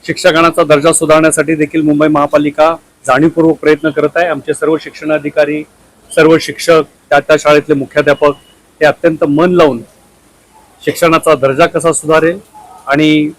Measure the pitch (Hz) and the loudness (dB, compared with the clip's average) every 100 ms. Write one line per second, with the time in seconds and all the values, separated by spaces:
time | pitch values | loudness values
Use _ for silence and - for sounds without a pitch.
0 | - 156 185 160 165 160 165 147 160 160 | -8 -2 0 2 2 2 2 2 2 0
1 | 156 156 160 151 147 160 151 160 151 147 | 2 2 2 0 -2 -2 -2 -2 0 0
2 | 156 151 147 147 147 143 156 165 _ _ | 2 0 0 0 -2 0 0 0 _ _
3 | - 131 160 165 160 156 151 151 160 151 | -2 0 0 2 0 0 0 0 -2 -4
4 | 147 170 175 151 - 147 151 160 - - | -4 -2 -4 -4 -6 -4 -2 -4 -6 -14
5 | 156 156 147 156 147 151 151 _ _ _ | -6 -4 -4 -2 -2 -2 -10 _ _ _
6 | _ - 160 160 - - - 165 143 _ | _ 0 2 2 0 -10 0 0 0 _
7 | _ 143 - 151 151 147 143 147 135 - | _ -2 0 0 2 0 0 -4 -2 -4
8 | 147 139 147 151 _ _ _ _ 151 135 | -2 0 0 -2 _ _ _ _ -2 0
9 | 170 160 160 143 180 180 156 120 113 _ | -2 -2 -2 0 0 2 2 0 -12 _
10 | _ _ _ _ _ _ _ _ - - | _ _ _ _ _ _ _ _ -8 -2
11 | 170 160 160 147 135 135 165 165 165 156 | 0 0 0 0 0 0 0 0 -2 -2
12 | 151 160 165 185 - - - - - 143 | 0 0 0 -4 -12 -20 -20 -20 -4 0
13 | 156 151 151 | 2 2 -2